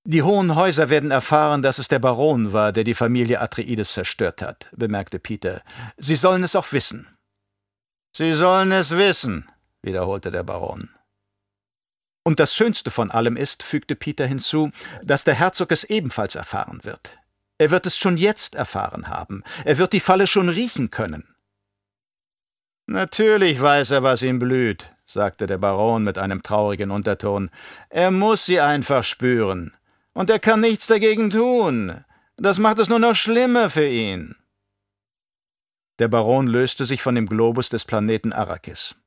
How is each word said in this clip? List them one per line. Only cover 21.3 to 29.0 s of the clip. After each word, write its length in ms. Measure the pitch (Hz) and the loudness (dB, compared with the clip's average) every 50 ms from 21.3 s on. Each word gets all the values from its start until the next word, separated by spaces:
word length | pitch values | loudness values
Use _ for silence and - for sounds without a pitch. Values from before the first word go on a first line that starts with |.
| _ _ _ _ _ _ _ _ _ _ _ _ _ _ _ _ _ _ _ _ _ _ _ _ _ _ _ _ _ _ _ | _ _ _ _ _ _ _ _ _ _ _ _ _ _ _ _ _ _ _ _ _ _ _ _ _ _ _ _ _ _ _
„Natürlich 760 | - 190 190 190 - - - 220 214 214 208 190 170 143 123 | -6 -4 -4 -4 -2 0 2 2 4 4 4 4 2 2 4
weiß 300 | 135 147 143 143 135 - | 4 4 4 4 4 2
er, 120 | 143 135 127 | 2 2 2
was 180 | 131 127 117 | 2 2 2
ihm 180 | 131 131 127 123 | 0 0 0 0
blüht“, 540 | 123 127 131 127 123 110 95 - - - _ _ _ | 0 0 0 0 0 0 -2 -4 -10 -18 _ _ _
sagte 420 | - - 98 104 95 - - 107 | -8 -4 -2 -2 -2 -2 -4 -4
der 100 | 92 95 | -4 -2
Baron 460 | 90 101 101 98 98 107 117 113 110 107 | 0 0 0 2 2 2 2 2 0 -2
mit 140 | 101 90 | -2 -4
einem 260 | 95 98 98 98 92 - | -4 -6 -6 -6 -6 -4
traurigen 480 | - 104 107 107 101 101 92 101 98 | -2 0 0 0 0 -2 -4 -6 -6
Unterton. 580 | 98 104 101 107 98 - - 101 101 101 98 - - - - - - - - _ | -6 -4 -2 -4 -4 -2 -4 -4 -4 -4 -4 -6 -10 -16 -20 -20 -20 -20 -20 _
„Er 220 | - 165 180 185 | -2 0 2 2
muss 340 | 185 190 202 220 220 202 - | 2 2 2 2 2 0 0
sie 140 | 180 180 165 | 0 2 2
einfach 440 | 143 147 147 143 - - 139 123 | 2 2 2 0 0 0 0 0